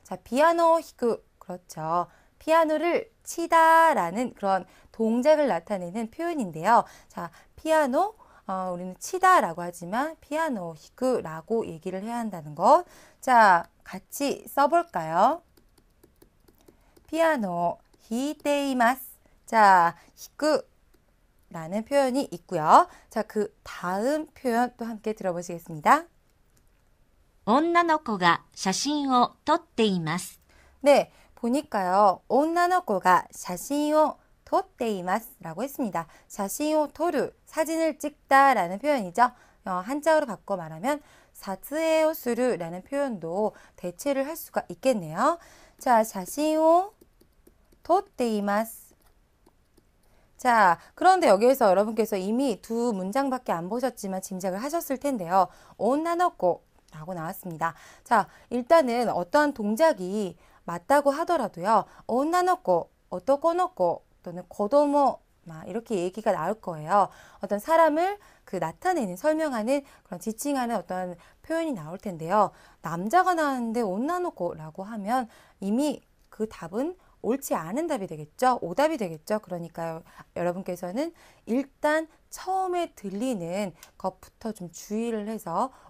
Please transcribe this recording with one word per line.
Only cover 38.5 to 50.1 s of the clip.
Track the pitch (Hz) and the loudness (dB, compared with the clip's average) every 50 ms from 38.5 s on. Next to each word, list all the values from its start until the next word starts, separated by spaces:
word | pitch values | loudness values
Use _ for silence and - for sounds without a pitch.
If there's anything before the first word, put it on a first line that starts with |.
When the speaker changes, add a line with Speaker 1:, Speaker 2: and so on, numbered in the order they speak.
| 247 208 175 170 190 202 | 4 2 0 -4 -4 -4
Speaker 1:
표현이죠. | 277 302 285 247 190 175 175 233 240 233 - _ _ _ _ _ - | -2 -2 -2 -2 -2 -2 0 2 2 2 0 _ _ _ _ _ -10
어, | - | -8
한자어로 | 196 180 185 226 285 302 - 320 311 311 294 | -6 -6 -6 -6 -8 -2 0 2 2 2 2
바꿔 | 240 180 - _ - 202 175 | -2 -6 -10 _ -8 -8 -8
말하면 | 160 156 160 160 196 277 294 285 - _ _ _ _ _ | -8 -10 -10 -6 -4 -4 -4 -4 -8 _ _ _ _ _
사츠에오 | _ - - 202 190 - - - 277 320 320 320 320 320 311 311 | _ -14 -10 -10 -10 -10 -10 -8 -4 -2 0 2 2 2 2 2
스루라는 | 320 - - 240 233 233 254 247 190 175 170 165 175 185 | 0 -2 -4 -4 -2 0 0 0 0 -2 -6 -10 -12 -12
표현도 | - - 277 277 285 262 220 170 165 165 175 202 214 196 - - - _ _ | -10 -6 -4 -4 -4 -4 -6 -8 -8 -6 -2 -2 -2 -2 -4 -8 -20 _ _
대체를 | _ - 180 175 - - 285 269 269 269 | _ -10 -10 -10 -6 -4 -2 -2 -2 -2
할 | 294 339 | -4 -8
수가 | - - - - 208 - - | -12 -12 -8 -6 -6 -6 -8
있겠네요. | 175 - - 262 233 202 165 151 156 190 247 302 339 339 - - - - - _ _ - | -8 -2 0 0 0 0 -4 -8 -4 -2 0 0 0 -2 -8 -20 -20 -20 -20 _ _ -4
자, | - 262 240 220 220 | 0 2 4 4 2
写真を撮っています. | - - 190 180 - - 285 302 311 311 311 320 320 330 359 392 415 - _ _ _ _ _ _ _ _ _ _ _ _ _ _ _ _ _ - - 339 403 392 _ _ - 247 233 214 202 202 202 202 214 226 220 - - - _ _ _ _ _ _ _ _ _ _ _ _ _ _ _ _ _ _ _ _ _ _ _ _ _ | 0 -4 -10 -10 -8 -4 -2 0 0 2 4 4 4 4 4 2 0 -8 _ _ _ _ _ _ _ _ _ _ _ _ _ _ _ _ _ -2 0 0 0 0 _ _ -4 -4 -2 -2 -2 -2 -2 -2 -2 -4 -6 -10 -20 -20 _ _ _ _ _ _ _ _ _ _ _ _ _ _ _ _ _ _ _ _ _ _ _ _ _